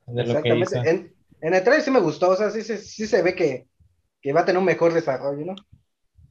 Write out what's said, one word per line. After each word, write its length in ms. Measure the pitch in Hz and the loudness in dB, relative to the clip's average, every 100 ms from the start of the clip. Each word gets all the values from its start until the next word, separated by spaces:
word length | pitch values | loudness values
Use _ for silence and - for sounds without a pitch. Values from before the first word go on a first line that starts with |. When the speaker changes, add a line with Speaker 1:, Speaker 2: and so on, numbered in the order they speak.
| - | -10
Speaker 1:
de 180 | 120 | -4
lo 160 | 117 135 | 0 0
que 60 | 127 | 2
Speaker 2:
Exactamente. 300 | 117 117 123 | 2 0 -2
Speaker 1:
hizo. 60 | 147 | 0
Speaker 2:
En, 260 | 180 - _ _ _ | 0 -4 _ _ _
en 120 | 156 | 0
el 80 | 185 | 2
trailer 220 | 190 302 | 4 2
sí 60 | 277 | 2
me 100 | 262 | 2
gustó, 300 | 165 143 180 | 2 0 0
o 60 | 185 | 2
sea, 140 | 214 | 0
sí, 120 | 214 | -4
sí, 160 | 214 208 | -8 -8
sí 280 | - - 214 | -10 -10 -2
se 140 | 214 | 0
ve 120 | 170 | 0
que, 320 | 185 160 127 - _ _ _ _ _ | 0 -2 -2 -10 _ _ _ _ _
que 100 | 139 | -2
va 80 | 151 | 0
a 40 | 175 | 2
tener 120 | 180 | 2
un 60 | |
mejor 300 | 185 156 165 | 2 2 2
desarrollo, 500 | 165 160 127 135 143 | 2 -2 -2 -4 -6
¿no? 100 | 160 196 _ _ _ _ _ _ - | -8 -12 _ _ _ _ _ _ -20